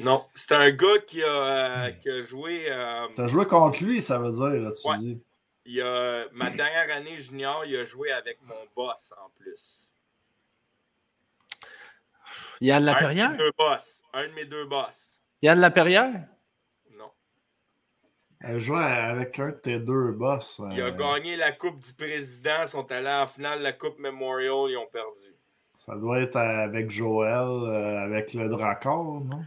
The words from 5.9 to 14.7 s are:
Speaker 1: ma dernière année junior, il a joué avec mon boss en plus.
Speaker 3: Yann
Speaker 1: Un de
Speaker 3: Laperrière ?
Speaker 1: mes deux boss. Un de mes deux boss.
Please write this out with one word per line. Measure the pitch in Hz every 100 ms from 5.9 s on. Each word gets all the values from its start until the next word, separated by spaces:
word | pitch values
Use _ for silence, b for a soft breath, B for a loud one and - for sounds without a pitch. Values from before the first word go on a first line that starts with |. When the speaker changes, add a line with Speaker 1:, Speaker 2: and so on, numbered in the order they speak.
| 123 123 120 113
Speaker 1:
ma | 117 123
dernière | 139 147 165 156 147
année | 151 160
junior, | 127 135 135 151
il | 156 127
a |
joué | 120 - 147
avec | 127 117 117
mon | 123 110 107
boss | 123 123 113 - 95
en | 95 _
plus. | 95 85 - - - _ _ _ _ _ _ _ _ _ _ _ _ _ _ _ _ - B B B B _ _ B B B B
Speaker 3:
Yann | 131 143
Speaker 1:
Un |
de | 147
Speaker 3:
Laperrière ? | 135 160 165 247
Speaker 1:
mes | 302
deux | 151 -
boss. | 156 135 - - -
Un | 131 151
de |
mes | 156
deux | 143 151
boss. | 139